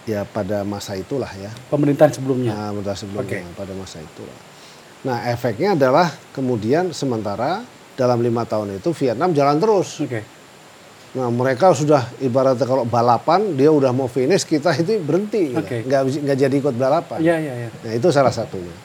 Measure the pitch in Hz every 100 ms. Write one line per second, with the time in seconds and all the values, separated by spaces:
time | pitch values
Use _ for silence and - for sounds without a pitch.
0 | - 104 98 110 95 104 101 101 - 98
1 | 92 139 98 95 98 117 - 143 147 139
2 | 151 - 131 127 120 104 104 104 101 98
3 | 101 101 98 104 87 87 95 95 92 80
4 | 78 - 87 64 - - - - - -
5 | 131 120 113 120 127 104 185 175 131 143
6 | 175 - - - 127 120 107 151 180 143
7 | 139 113 104 101 131 196 247 - - -
8 | 123 120 120 117 110 107 104 98 170 160
9 | 127 107 180 147 139 147 214 208 147 -
10 | 139 117 104 - - - - - - -
11 | - 131 123 120 127 127 190 131 147 147
12 | 123 - 131 127 131 120 123 135 120 117
13 | 117 117 - 180 214 139 143 151 131 127
14 | 131 131 127 185 - 156 170 143 170 220
15 | 151 175 208 220 151 123 - 120 120 139
16 | 135 147 143 139 139 139 120 113 135 156
17 | 165 117 165 165 151 123 117 - 113 117
18 | 143 143 127 113 107 98 87 85